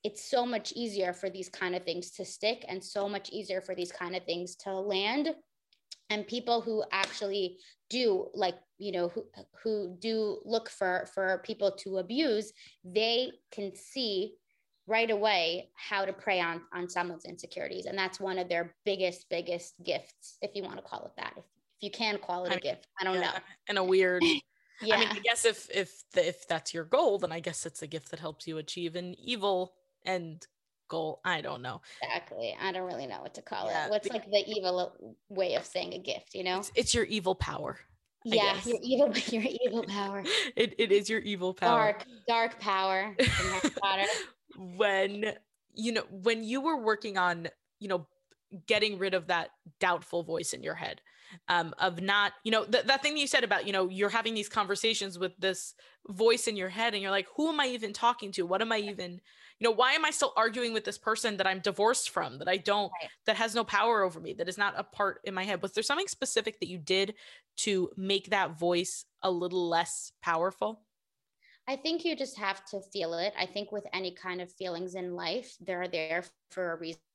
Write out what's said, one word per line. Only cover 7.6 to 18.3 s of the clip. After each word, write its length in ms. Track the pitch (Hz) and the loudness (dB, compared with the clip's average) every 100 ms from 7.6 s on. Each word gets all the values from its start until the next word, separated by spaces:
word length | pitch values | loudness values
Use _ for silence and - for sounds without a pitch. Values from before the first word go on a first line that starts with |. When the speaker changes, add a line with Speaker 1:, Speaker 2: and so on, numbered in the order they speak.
| - _ _ | -20 _ _
Speaker 1:
do, 380 | 240 240 190 - | 2 4 4 0
like, 220 | - 185 180 _ _ | -2 -2 -2 _ _
you 140 | 202 | -4
know, 160 | 180 175 | 0 0
who, 180 | 226 - - - - | -2 -10 -18 -20 -6
who 320 | 226 214 180 180 | -2 -2 -4 -6
do 400 | 220 220 214 190 | -2 0 0 -2
look 260 | - 247 233 | -2 -2 -2
for, 380 | - 190 180 - | -2 0 2 -2
for 280 | - 185 185 | -2 0 0
people 260 | 185 220 202 | -2 0 0
to 280 | 190 196 190 | 0 -6 -4
abuse, 520 | 180 262 311 214 214 - - _ | -2 0 2 2 -2 -14 -20 _
they 480 | 180 190 226 233 254 - _ | -2 0 2 2 0 -6 _
can 220 | - 202 | -8 -8
see 600 | 185 - 269 233 196 214 - _ _ _ _ | -8 -12 -4 -2 -2 -2 -8 _ _ _ _
right 240 | - 226 226 | 0 2 2
away 600 | 214 214 190 165 180 - | 2 4 4 2 -2 -8
how 280 | - - 202 | -16 -4 -2
to 80 | 196 | -2
prey 300 | 190 - 185 | -2 0 2
on, 200 | 170 170 - | 2 -2 -8
on 160 | 175 180 | -8 -4
someone's 340 | 180 175 165 | -2 -2 -6
insecurities. 640 | 170 175 - - 143 - | -14 -16 -12 -10 -8 -6
And 120 | - 196 | -6 -2
that's 220 | 185 - | -2 -2
one 180 | 190 | -4